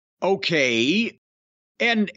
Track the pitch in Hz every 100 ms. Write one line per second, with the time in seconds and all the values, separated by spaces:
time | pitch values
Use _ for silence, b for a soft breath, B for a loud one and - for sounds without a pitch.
0 | _ _ 180 196 - 165 131 117 120 196
1 | 226 - _ _ _ _ _ - 226 226
2 | 202